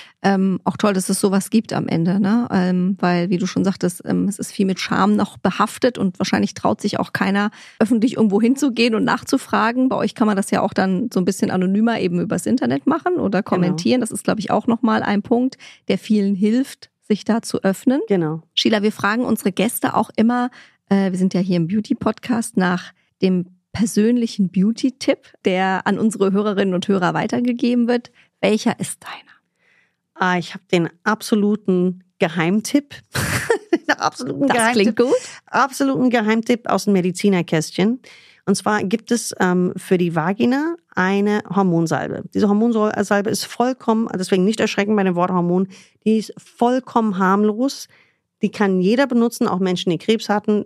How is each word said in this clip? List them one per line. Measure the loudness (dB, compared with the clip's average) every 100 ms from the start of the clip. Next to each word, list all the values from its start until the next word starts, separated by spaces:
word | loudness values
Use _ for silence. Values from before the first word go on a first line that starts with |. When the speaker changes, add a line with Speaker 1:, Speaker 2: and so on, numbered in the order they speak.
| -20 _
Speaker 1:
Ähm, | 0 2 2 0 -4
auch | 0
toll, | 0
dass | 0 -2
es | 0
sowas | 0 0 0
gibt | -2 0
am | -4 -2
Ende, | 0 0 0
ne? | 2 0 0
Ähm, | 0 0 0 0 0
weil, | 0 0 0
wie | -2
du | -2
schon | -2
sagtest, | -2 -2 -4 -4 -4
ähm, | -2 -2
es | -4
ist | -6
viel | -2 -2
mit | -2
Scham | -2 0 2 2
noch | 0 -2
behaftet | -4 0 -2 0 -2 0
und | -2 -2
wahrscheinlich | -2 0 -2
traut | -2 -2 -2
sich | -2 -4
auch | -4
keiner, | -2 -2 0 -2 -6 -14 -2
öffentlich | 0 2 2 2
irgendwo | 2 4
hinzugehen | 2 2 0 2 0
und | 2
nachzufragen. | 0 -2 -2 -2 0 0 0 0 0
Bei | 0
euch | -2
kann | 0 0
man | 0
das | 0
ja | 0
auch | 0
dann | 0 0 0 -2
so | -2
ein | -2
bisschen | -2 -2
anonymer | 0 0 2 0 0
eben | -2 -2
übers | -2 -4 -2
Internet | -2 0 -2 0
machen | -2 -2 -2
oder | 0 -2
Speaker 2:
Genau. | -2 0
Speaker 1:
kommentieren. | 0 0 0 0
Das | -2
ist, | -4 -4
glaub | -4
ich, | -2
auch | -2 0
nochmal | 0 0 0
ein | 0 -2
Punkt, | 0 0 0 -4 -16 -12 -6
der | -4
vielen | 0 0 2 2
hilft, | 2 0 -2 -8 -20 _ -4
sich | -2
da | 0 -2
zu | -2 -2
öffnen. | -2 0 0 0 0
Speaker 2:
Genau. | 0 0 -4 -6 -2
Speaker 1:
Sheila, | 0 2
wir | 0
fragen | 0 -2 0 0
unsere | 0 0
Gäste | 0 -2 -2 -2 -2
auch | -2 0
immer, | 2 2 -2 -6 -20 _ -2
äh, | 0 2
wir | 0
sind | 0 0
ja |
hier | 0 0
im | 0
Beauty-Podcast, | -2 -2 -4 -4 -4 -4 -4 -2 0
nach | 0 0 -6 -18 _ _
dem | 0 0 -2 _ _
persönlichen | -4 -2 2 2 2 0 -2 -2
Beauty-Tipp, | 2 0 0 -2 -2 -2 -2 -6 _
der | -2 0 0 -2 -2
an | 0
unsere | 0 0 0
Hörerinnen | 2 0 0 0
und | 0 0
Hörer | 0 0
weitergegeben | 0 -2 -2 -2 0 0 2 2
wird. | 0 -4 _ _ _
Welcher | 0 0 0 -2
ist | -6 -10
deiner? | -16 -18 -18 _ _ _ _ _ _ _ _ -4
Speaker 2:
Ah, | 0 0
ich | -4 -12
hab | -2
den | 0 0 -4
absoluten | -4 -4 0 0 2 0 0 0 0 -2 -10 -4
Geheimtipp. | -2 0 0 0 0 -2 -2 -10 -10
<laughs> | -6 -4 -4 -2 -2 0 -2 0
Den | -2
absoluten | -2 -4 -6 -2 0
Speaker 1:
Das | 2
Speaker 2:
Geheimtipp. | 2 4 2 2
Speaker 1:
klingt |
gut. | 2 0 -2 -16 -4
Speaker 2:
Absoluten | 0 0 0 -2 2 2
Geheimtipp | 2 2 0 0 -2 0
aus | 0 2
dem |
Medizinerkästchen. | 2 2 0 2 2 2 -2 -2 0 0 0 -8 -20 -20 _ -2
Und | -2
zwar | 0 -2
gibt | 0 -4 -2
es, | -4 -4 -2
ähm, | 0 2 0 -2
für | 0 2
die | 2 0
Vagina | -2 0 0 0 -2 -6 _
eine | -2 0 2 2 0 -2
Hormonsalbe. | 0 2 2 2 -2 -4 -8 -6
Diese | 0 2
Hormonsalbe | 4 2 2 0 0 0 0 0
ist | -4 -6
vollkommen, | -2 -2 -2 -2 0 -2 -4
deswegen | 0 2 2
nicht | 2
erschrecken | -2 -2 0 2
bei |
dem | 2 0
Wort | 0
Hormon, | 0 2 0 0 -6 -20 _ 0
die | 0
ist | -2 -12
vollkommen | -20 -2 0 0 -2 0 0 2
harmlos. | 2 4 2 0 -4 -4 -14 _ _ _ _ _
Die | -6
kann | 0 0 2
jeder | 2 2 2
benutzen, | 2 0 0 -2
auch | 0
Menschen, | -2 -2 -2
die | -2
Krebs | 0 -2 0
hatten. | -2 0 -2